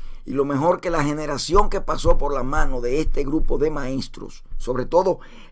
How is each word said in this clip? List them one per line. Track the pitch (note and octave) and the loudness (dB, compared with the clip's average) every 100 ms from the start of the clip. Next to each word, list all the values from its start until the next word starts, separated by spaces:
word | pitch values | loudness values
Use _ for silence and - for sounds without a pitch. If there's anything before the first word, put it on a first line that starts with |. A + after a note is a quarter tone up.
| - - - | -10 -10 -6
Y | |
lo | B2+ | -2
mejor | C#3 C3+ E3 F3+ | -2 0 0 0
que | F#3 | -2
la | E3 | -2
generación | C#3+ D3+ D3+ C#3+ - F#3 G#3 | -2 -2 -6 -6 2 4 4
que | G3 | 2
pasó | - D#3+ E3+ - | -2 0 4 4
por | C#3+ | 4
la | C#3 | -2
mano | B2+ C#3+ C#3+ B2+ | -2 2 2 2
de | A#2+ C#3+ | 0 0
este | D#3 C3 | 2 0
grupo | C3+ D#3 - B2+ | 0 2 2 2
de | D3+ | 0
maestros, | D#3 C3 C3+ - - - - - - | -2 -4 -6 -8 -12 -14 -16 -8 -6
sobre | - B2+ B2 | -4 -4 0
todo | E3+ F#3 F3 - - - | 2 2 -2 -6 -20 -10